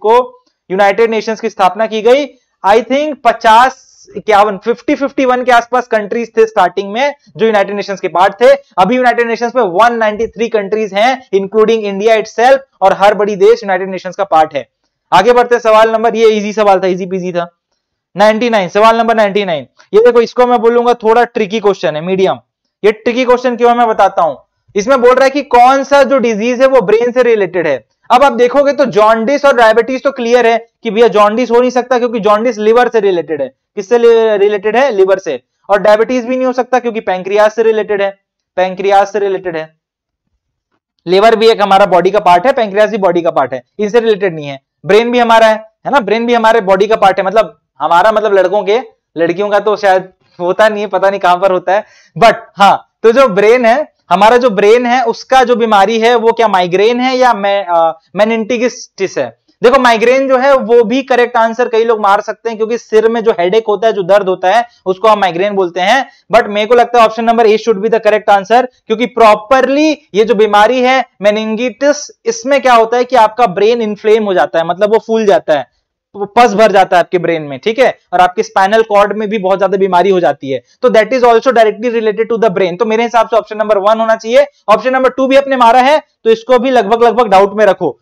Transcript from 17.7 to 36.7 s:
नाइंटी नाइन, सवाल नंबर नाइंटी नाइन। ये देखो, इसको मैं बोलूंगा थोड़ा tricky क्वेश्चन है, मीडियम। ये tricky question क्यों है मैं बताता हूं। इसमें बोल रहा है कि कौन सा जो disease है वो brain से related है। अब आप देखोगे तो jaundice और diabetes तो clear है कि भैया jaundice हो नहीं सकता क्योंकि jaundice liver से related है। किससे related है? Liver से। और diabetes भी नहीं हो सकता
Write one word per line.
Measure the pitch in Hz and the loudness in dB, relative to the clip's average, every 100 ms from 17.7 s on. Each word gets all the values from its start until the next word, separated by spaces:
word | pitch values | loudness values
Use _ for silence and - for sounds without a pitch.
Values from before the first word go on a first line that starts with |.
| _ _ _ _ 175 | _ _ _ _ 0
नाइंटी | 214 220 240 | 0 0 -2
नाइन, | 220 175 | -2 -2
सवाल | 208 226 226 | 2 2 2
नंबर | 226 | 0
नाइंटी | 220 202 196 | 0 0 -2
नाइन। | 190 151 123 _ _ | -4 -6 -10 _ _
ये | 202 | 0
देखो, | 240 233 | 2 0
इसको | 226 247 247 | -2 0 0
मैं | 240 | 2
बोलूंगा | 233 240 240 | 0 0 0
थोड़ा | 240 220 226 | -2 0 0
tricky | 233 233 202 220 | 0 -2 -4 -2
क्वेश्चन | 202 190 170 151 | -2 -2 -4 -6
है, | |
मीडियम। | 175 190 190 127 _ _ _ _ | -6 -2 -2 -4 _ _ _ _
ये | 202 | -2
tricky | 220 240 233 | -2 -4 -2
question | 247 247 247 233 | 0 0 0 0
क्यों | 240 | 0
है | 240 | 2
मैं | 233 | 0
बताता | 214 190 196 | 2 0 0
हूं। | 165 131 _ _ _ 208 | -2 -4 _ _ _ -6
इसमें | 202 269 | -2 2
बोल | 240 | 4
रहा | 254 | 4
है | 269 | 2
कि | 285 | 0
कौन | 277 240 247 269 | 0 4 4 2
सा | 269 285 | 2 2
जो | 247 269 | 2 0
disease | 233 208 233 247 | 0 -2 -4 0
है | 262 | 2
वो | 262 | 2
brain | 190 220 240 | 2 0 0
से | 247 | 0
related | 240 220 180 180 156 | 0 0 -2 -2 -4
है। | 131 - _ _ | -4 -8 _ _
अब | 247 | 2
आप | 277 | 2
देखोगे | 233 240 262 277 | 2 0 2 0
तो | 285 | 0
jaundice | 262 180 214 226 220 285 | 0 2 2 2 0 0
और | 277 247 | 2 4
diabetes | 226 220 233 262 | 4 2 0 -4
तो | 277 | -4
clear | 269 233 247 233 | -4 0 2 2
है | 226 226 _ | 0 -4 _
कि | 233 | -6
भैया | 202 233 | 0 2
jaundice | 202 208 226 240 | 4 2 0 0
हो | 240 | 0
नहीं | 254 | 0
सकता | 247 247 247 | -2 -2 -2
क्योंकि | 240 233 | -2 -2
jaundice | 202 208 247 208 | 0 0 -2 -2
liver | 214 233 240 | 0 2 2
से | 226 | 0
related | 196 175 151 147 | 0 -2 -4 -6
है। | 131 | -8
किससे | - _ 202 190 240 233 226 220 208 | -10 _ -14 -4 0 2 2 2 0
related | 202 208 214 226 | 0 0 -2 -2
है? | 277 | -2
Liver | 202 190 190 | 0 0 0
से। | 170 127 - _ - | -4 -10 -12 _ -4
और | 196 | 0
diabetes | 208 214 226 254 233 | 2 2 0 -4 -4
भी | 254 | -4
नहीं | 254 | -2
हो | |
सकता | 254 240 | -4 -2